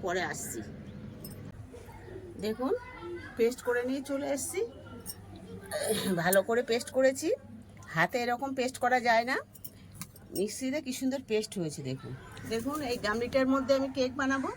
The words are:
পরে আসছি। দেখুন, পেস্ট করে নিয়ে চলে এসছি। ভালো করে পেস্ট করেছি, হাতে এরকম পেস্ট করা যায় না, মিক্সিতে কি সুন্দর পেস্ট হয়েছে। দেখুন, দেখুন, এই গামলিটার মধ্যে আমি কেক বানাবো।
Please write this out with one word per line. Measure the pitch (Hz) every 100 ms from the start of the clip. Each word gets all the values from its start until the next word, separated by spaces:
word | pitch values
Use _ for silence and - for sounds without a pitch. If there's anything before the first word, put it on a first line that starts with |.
পরে | 185 185 160
আসছি। | 139 - 117 104 - - - - - - - - - - - - - - - - - 208
দেখুন, | 226 262 480 494 - 349 349 - -
পেস্ট | 233 254 -
করে | 240 247
নিয়ে | 269 269
চলে | 277 285 277
এসছি। | - 359 466 - - 240 - - - - - - - - - 208 190 180
ভালো | 170 196 190
করে | 233 240
পেস্ট | 233 - 254
করেছি, | 262 269 311 480 - - - - -
হাতে | 160 170 247
এরকম | 240 240 269 269
পেস্ট | 247 262
করা | 247 254 233
যায় | 226 240
না, | 285 587 - - - - - - - - -
মিক্সিতে | 208 - 262 294 262
কি | 254
সুন্দর | 262 269 -
পেস্ট | 214 214 -
হয়েছে। | 160 143 131
দেখুন, | 131 120 127 - - -
দেখুন, | 226 240 302 277
এই | 247 208
গামলিটার | 220 240 269 262
মধ্যে | 269 262 269
আমি | 269 269
কেক | 254 262
বানাবো। | 262 269 285